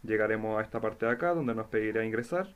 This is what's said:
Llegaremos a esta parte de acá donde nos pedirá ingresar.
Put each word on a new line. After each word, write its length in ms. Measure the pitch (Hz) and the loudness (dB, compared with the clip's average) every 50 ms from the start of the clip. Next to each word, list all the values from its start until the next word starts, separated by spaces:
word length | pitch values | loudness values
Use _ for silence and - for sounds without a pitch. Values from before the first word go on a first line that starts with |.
| - | 0
Llegaremos 560 | 110 110 107 107 107 110 110 110 110 110 107 | 2 2 2 4 2 2 0 0 0 0 0
a 40 | 107 | -2
esta 160 | - - 113 | -2 -4 -2
parte 260 | 117 110 110 - 113 | -2 -2 -2 0 0
de 60 | 113 | 0
acá 220 | 120 120 170 175 175 | 0 2 2 0 2
donde 220 | 170 143 120 113 | 2 0 0 -2
nos 120 | 113 107 | -2 -4
pedirá 380 | - - 110 107 110 107 113 110 | 0 0 0 0 2 0 0 0
ingresar. 420 | 110 110 113 120 - 170 180 190 196 - | 0 -2 -2 -2 -2 -2 -2 -2 -4 -10